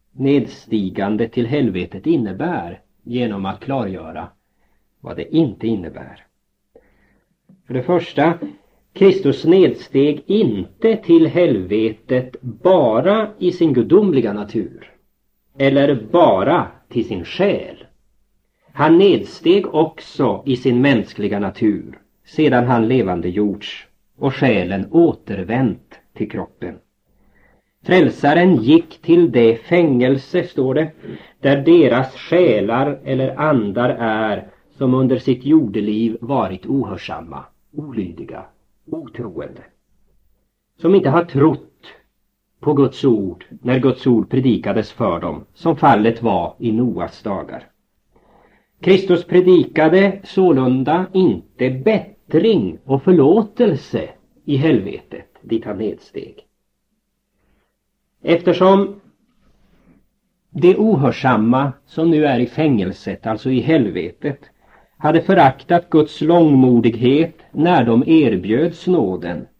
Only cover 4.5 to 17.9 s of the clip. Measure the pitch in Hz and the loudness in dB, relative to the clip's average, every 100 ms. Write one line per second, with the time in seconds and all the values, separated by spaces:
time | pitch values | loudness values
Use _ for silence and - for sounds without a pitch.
4.5 | _ _ _ _ _ 123 - - 160 160 | _ _ _ _ _ -16 -12 -4 -2 -2
5.5 | 98 110 110 82 - 65 - _ _ _ | -2 -6 -6 -8 -14 -20 -20 _ _ _
6.5 | _ _ _ _ _ _ _ _ _ _ | _ _ _ _ _ _ _ _ _ _
7.5 | _ - 127 127 175 - - 156 170 - | _ -10 -8 -2 -2 -2 -2 0 -2 -8
8.5 | - _ _ _ - - - 139 135 156 | -16 _ _ _ 0 2 2 0 -2 2
9.5 | 185 185 - - 135 143 143 - 202 185 | 4 4 0 -4 0 0 -2 -2 0 0
10.5 | 104 90 _ 220 214 - 165 156 - 175 | -2 -8 _ -2 0 4 4 4 2 0
11.5 | 113 90 104 113 110 - 127 127 - 123 | 0 -2 -2 -2 -4 -4 -4 -4 -10 -14
12.5 | 107 185 185 127 110 156 214 214 - 180 | -4 2 2 2 2 0 0 -2 -4 -4
13.5 | 170 165 127 110 170 208 139 107 104 101 | 0 0 0 2 4 4 0 -2 -4 -8
14.5 | 117 92 - - _ _ _ _ _ _ | -8 -8 -12 -20 _ _ _ _ _ _
15.5 | - 135 139 143 135 - 175 156 95 104 | -4 0 2 2 0 0 2 4 2 0
16.5 | 165 - - _ - - 98 82 - 196 | -2 -4 -10 _ -8 -6 -8 -10 -4 -2
17.5 | - - - - | -2 -8 -18 -20